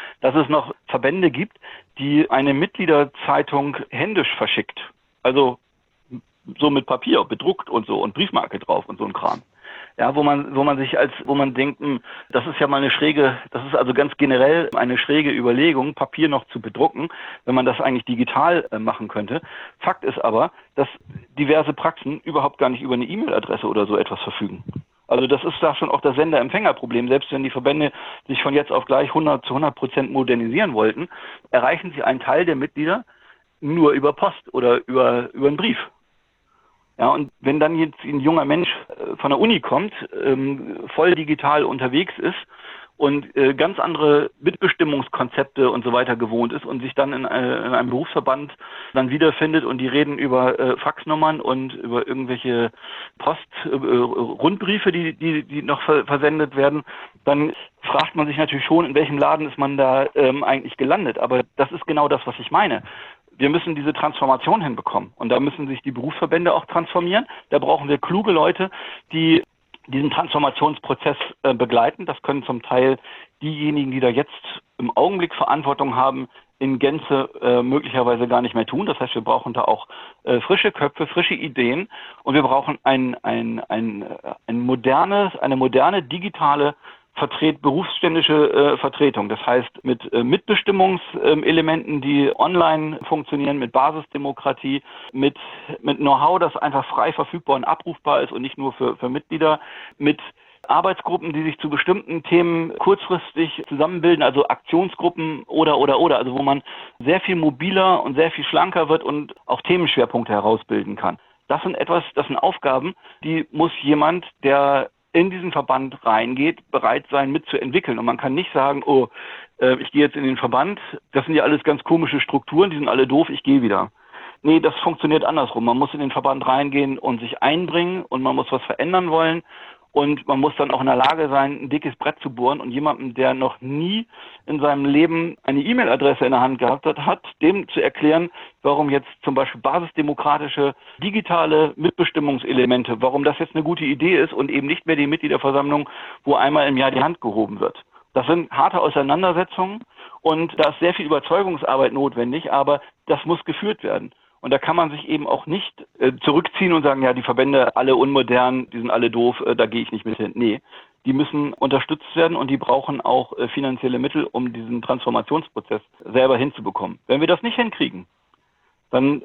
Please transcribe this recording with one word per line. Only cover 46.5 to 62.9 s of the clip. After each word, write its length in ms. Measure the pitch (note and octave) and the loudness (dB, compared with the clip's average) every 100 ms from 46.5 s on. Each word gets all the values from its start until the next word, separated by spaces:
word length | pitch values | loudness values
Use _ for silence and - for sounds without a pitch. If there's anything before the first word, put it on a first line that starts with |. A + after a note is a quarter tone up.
ist 100 | C#3 | -2
und 180 | - C3+ | -8 -8
sich 120 | B2+ | -6
dann 200 | - C#3 | 0 0
in, 120 | C3+ C3 | 0 -4
äh, 400 | B2 B2 B2 A2+ | -2 -2 -2 0
in 80 | |
einem 160 | B2+ B2 | 0 0
Berufsverband 640 | B2 E3+ D#3 C3+ C3+ C#3+ - - - - | -2 -2 -2 0 -2 -4 -16 -20 -18 -4
dann 160 | C3 B2+ | -2 0
wiederfindet 560 | D3 D#3+ - D#3 D#3+ - | 4 2 2 0 0 0
und 140 | B2+ | -4
die 80 | B2+ | -2
reden 320 | C3+ D3 C#3 | 0 0 0
über, 400 | C3+ B2+ B2+ A#2+ | 0 2 2 2
äh, 180 | B2+ B2+ | 0 0
Faxnummern 640 | D3 - - D#3 D#3 D#3 | -2 -6 -4 0 0 0
und 320 | - C3 C3 | -2 -4 -4
über 340 | B2 A#2+ A#2+ - | -10 -4 -4 -2
irgendwelche 640 | C3 B2+ B2 B2+ A#2+ A#2 - - - - - | -6 -4 -4 -2 0 0 -4 -18 -16 -18 -6
Post-, 220 | - - - - D#3+ | -4 -4 -8 -12 -6
äh, 100 | C3+ | -4
Rundbriefe, 1160 | B2+ A#2+ A#2+ - A#2 - D3+ G3 F#3 G#3 G3 | 0 2 2 -2 -4 0 0 0 -4 -2 0
die, 220 | E3+ E3 | 0 -4
die, 280 | - D#3+ D3+ | -4 -4 -4
die 220 | - D3 | -4 -8
noch 180 | C#3+ C#3+ | -4 -4
ver-, 240 | - D3+ A#2+ | 2 2 2
versendet 500 | C#3+ D3 D#3 D3 C3+ | 0 0 0 -2 2
werden, 280 | C#3 D3+ - - - _ - | 2 2 -8 -18 -20 _ 0
dann 280 | C#3+ D3+ - - _ | 2 0 -4 -14 _
fragt 340 | - C#3+ D#3 E3 | -4 -2 -2 -2
man 120 | D3 | -2
sich 100 | C#3+ | 0
natürlich 280 | D3+ C#3+ - | -2 -2 2
schon, 200 | E3 D#3+ | 2 4
in 80 | |
welchem 240 | C#3 D3+ C#3+ | 2 2 2
Laden 300 | C#3+ D#3 D3+ | 2 2 -2
ist 100 | - | -2
man 180 | C#3+ C#3 | -2 2
da, 300 | C3 C3 C#3 | 4 4 2
ähm, 300 | - C3 C3+ | 2 2 2
eigentlich 340 | C3 C3+ - - | 0 -2 -2 -4
gelandet. 400 | C3+ F#3+ D#3 A2 | 0 2 0 -2
Aber 240 | B2 B2+ - - | 0 0 -2 -2
das 160 | C3 | -2
ist 160 | E3+ - | -2 -4
genau 200 | D3+ D3 | 0 2
das, 140 | C#3+ - | 0 -2
was 120 | - | -10
ich 140 | - | -2
meine. 320 | E3 G3+ G#2+ - | 0 2 -2 -8